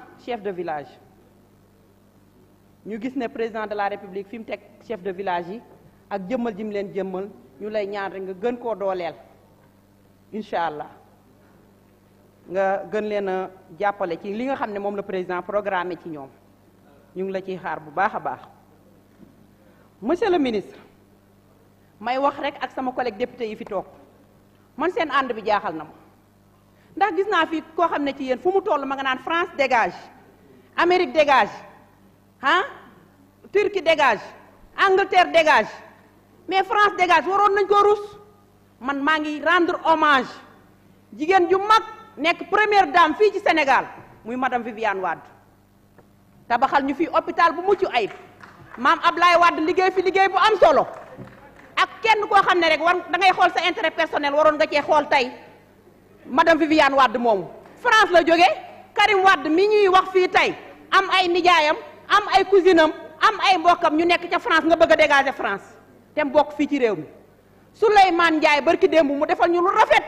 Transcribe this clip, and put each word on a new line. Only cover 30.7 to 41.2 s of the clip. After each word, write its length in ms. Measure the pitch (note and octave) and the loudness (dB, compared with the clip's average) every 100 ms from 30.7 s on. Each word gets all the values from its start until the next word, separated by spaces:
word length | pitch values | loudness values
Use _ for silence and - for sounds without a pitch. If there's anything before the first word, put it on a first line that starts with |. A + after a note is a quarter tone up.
| - | -2
Amérique 340 | E4+ F4+ C#4+ | 2 2 2
dégage, 380 | D#4 C#4+ C4 G3+ - - - _ _ _ _ _ - | 2 4 4 2 -4 -20 -20 _ _ _ _ _ -6
ah, 220 | B3+ F4 C#5 - - - _ _ _ _ - | 0 0 0 -10 -20 -20 _ _ _ _ -4
Turquie 300 | G4 G#4 F#4+ | 0 0 -2
dégage, 380 | D#4+ D4+ C4 G3+ - - - _ - - | 0 2 2 0 -6 -20 -20 _ -12 -2
Angleterre 540 | F#4+ F#4+ F#4+ F#4 E4+ | 2 2 2 2 4
dégage. 400 | D#4+ D#4 B3+ G#3 - - - _ _ _ _ - | 2 4 2 0 -8 -20 -20 _ _ _ _ -4
Mais 160 | F#4+ | -2
France 320 | F#4+ G#4+ G4+ F4+ | 0 2 2 2
dégage 280 | F4 D#4+ E4 | 2 2 2
waroon 280 | G4 G4+ G4+ | 0 2 2
nañ 100 | G4 | 2
ko 80 | G4+ | 4
rus. 340 | G#4 G#4 - - - _ _ _ _ - | 4 0 -4 -18 -20 _ _ _ _ -12
Man 220 | B3 C#4 | -8 -4
maa 160 | C#4+ D#4 | -2 -2
ngi 220 | D4+ D4+ | -4 -4
rendre 360 | D#4 F4 E4+ - | 0 0 0 -2
hommage 440 | D#4 D#4+ D4+ C4+ G3 - - - _ _ _ _ - | 0 2 4 2 0 -12 -20 -20 _ _ _ _ -18
jigéen 320 | G#3 | -8